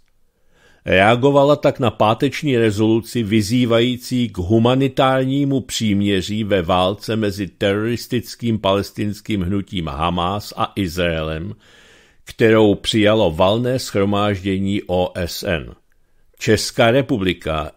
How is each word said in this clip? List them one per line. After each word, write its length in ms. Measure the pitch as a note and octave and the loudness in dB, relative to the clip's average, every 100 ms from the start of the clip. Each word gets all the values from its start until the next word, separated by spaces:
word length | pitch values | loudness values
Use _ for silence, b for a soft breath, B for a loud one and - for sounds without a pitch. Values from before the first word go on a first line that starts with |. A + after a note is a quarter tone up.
| _ _ _ b b b b b - | _ _ _ b b b b b 0
Reagovala 720 | F#2 G2+ A#2+ C#3 C#3+ C#3 D3 | 4 4 4 4 4 4 4
tak 240 | C#3+ - | 0 0
na 120 | A#2+ | -2
páteční 640 | - G#2+ A#2 C#3+ - D3+ A#2+ | 2 0 2 -2 -2 -2 2
rezoluci 680 | A2+ G2+ A2 A2+ - B2 | 2 2 2 0 -2 -4
vyzývající 1080 | G#2 A2 G2 B2 B2 A#2 B2 B2 - B2+ A#2 | 0 0 2 0 2 2 0 -2 -4 -4 -4
k 80 | F#2+ | -4
humanitárnímu 1200 | F2 A2+ A#2+ C3 C3+ C3+ C3+ C3 C3 C#3 C#3 C3+ | 0 2 4 2 0 2 2 2 0 -2 0 -2
příměří 840 | - - A2 G2+ G2+ G2 F2 G#2+ | -4 -4 0 0 0 0 -2 -4
ve 180 | G#2 G2 | -2 0
válce 540 | E2+ F#2 F#2 G#2+ - A2 | 2 2 0 -2 -6 -2
mezi 320 | G#2 F#2+ F#2 | -2 -4 -8
teroristickým 1120 | - G2+ G2+ A2+ A#2+ - B2 - - A#2 A2 | -4 -2 -2 -2 -6 -4 -6 -6 -6 -4 -2
palestinským 800 | F#2+ G2 F#2+ - G#2 G2 - G#2 | 0 0 -2 -6 -8 -8 -6 -4
hnutím 460 | F2 G2+ F#2 F#2+ D#2 | -2 -4 -6 -8 -6
Hamás 640 | C#2 E2+ F2 F2 G#2 - - | -4 -2 -2 -2 -4 -8 -6
a 160 | A2 - | -6 -4
Izraelem, 800 | F#2 E2+ F2 D#2+ D#2 D#2 F#2+ G#2+ b b b b b b | -4 -2 -2 -2 -4 -6 -10 -14 b b b b b b
kterou 520 | - - A2+ A2 G#2+ F#2+ | -14 2 4 6 6 4
přijalo 560 | - A2+ G#2 A2 F#2+ | 0 2 4 4 2
valné 480 | D#2+ F#2 A2 B2 B2+ | 2 2 2 0 -4
shromáždění 1000 | - G#2 G2 G2+ G#2 G2 G2 F#2+ G2 G2+ - | -4 -2 0 0 0 -2 -2 -2 -2 -4 -2
O 240 | F2+ F2+ - | -2 -2 -4
S 280 | E2+ - | -8 -6
N. 320 | - E2 A#1+ - _ _ _ _ _ - | -4 -4 -6 -16 _ _ _ _ _ -6
Česká 520 | - G#2+ - - A#2 | 0 0 0 0 2
republika 800 | C3 C3 B2+ F#2+ E2+ - D#2 D2+ | 2 0 -2 -2 -4 -4 -6 -6